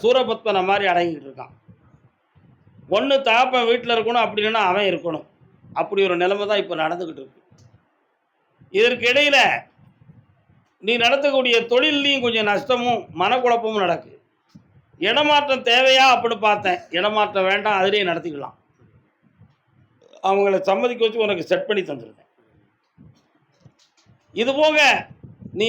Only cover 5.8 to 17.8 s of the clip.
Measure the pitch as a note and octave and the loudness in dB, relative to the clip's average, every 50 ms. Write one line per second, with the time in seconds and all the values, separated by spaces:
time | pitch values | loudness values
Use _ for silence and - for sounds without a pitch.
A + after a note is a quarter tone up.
5.8 | E3 - G3+ G3 G3 F3+ F3 E3+ F3+ F#3+ G3+ G#3 G3+ G3+ G#3+ G3 F3 E3+ E3+ D#3+ | -6 -2 0 0 0 0 0 0 0 -2 -2 -2 -2 -2 -2 -2 -2 -4 -4 -4
6.8 | D#3 D#3+ F3 F3 F3+ D#3+ C#3+ C#3 C3+ - _ _ _ _ _ _ _ _ _ _ | -4 -4 -4 -6 -8 -12 -12 -16 -18 -20 _ _ _ _ _ _ _ _ _ _
7.8 | _ _ _ _ _ _ _ _ _ _ _ _ _ _ _ _ - _ - G3+ | _ _ _ _ _ _ _ _ _ _ _ _ _ _ _ _ -16 _ 0 2
8.8 | A3+ A#3+ B3 - A#3 A#3+ B3+ C#4+ D4 C#4+ C#4 C4 A3 E3 B2 - - _ _ _ | 2 2 2 0 0 2 2 4 4 4 4 4 4 2 0 -2 -6 _ _ _
9.8 | _ _ _ _ _ - - - _ _ _ _ _ _ _ _ _ _ _ _ | _ _ _ _ _ -20 -20 -20 _ _ _ _ _ _ _ _ _ _ _ _
10.8 | F#3 G#3+ A#3+ A#3 A#3 B3 C#4 C#4 C#4+ C#4+ C#4 C4 B3+ A#3+ A#3 A3+ - - A#3+ B3+ | -4 -4 -2 0 2 0 0 2 0 0 0 2 2 2 2 0 0 2 0 2
11.8 | D4 D#4 D4 C#4+ C#4 C#4+ C#4 C4+ B3 A#3 A3+ A3 G#3+ G#3 G#3 F3+ - - B3 A#3+ | 2 2 0 0 0 0 -2 0 -2 -2 -2 0 0 0 -2 -2 -2 -2 -2 -2
12.8 | A#3+ B3 A#3 G3+ - - - E3 F#3 G#3+ B3+ B3+ A#3+ A#3+ A#3 A#3 A3 A3 A3 G#3 | 0 -2 -4 -4 -6 -10 -6 -4 -2 0 0 0 2 0 0 0 -2 -4 -4 -2
13.8 | F#3 F3 D#3+ C#3 - - - - _ _ _ _ _ _ _ - _ _ _ _ | -2 -2 -2 -4 -6 -18 -20 -20 _ _ _ _ _ _ _ -20 _ _ _ _
14.8 | _ _ _ - E3 G#3 A#3+ D4 D4+ D4+ D4 D4 D4 C#4+ C4 B3+ - A#3 A#3+ B3+ | _ _ _ -6 -4 -2 0 0 2 2 2 2 2 0 -4 -2 0 0 2 4
15.8 | C4 C4 C4 C4 C4 C4 B3 A#3 A#3+ A#3 A#3 G3 G#3+ G#3+ G#3 G#3 - F#3 F3+ - | 4 4 6 6 6 6 4 4 2 -2 -4 0 0 0 0 0 0 -4 -4 -4
16.8 | - - D#3+ F3 G3+ G#3 G#3+ G#3+ G#3 F3+ F3 G3 F#3 F#3+ G3 G#3 G3+ G#3+ G3+ F#3+ | -6 -6 -4 -2 -2 0 0 0 -2 0 0 -2 0 0 0 0 0 -2 0 0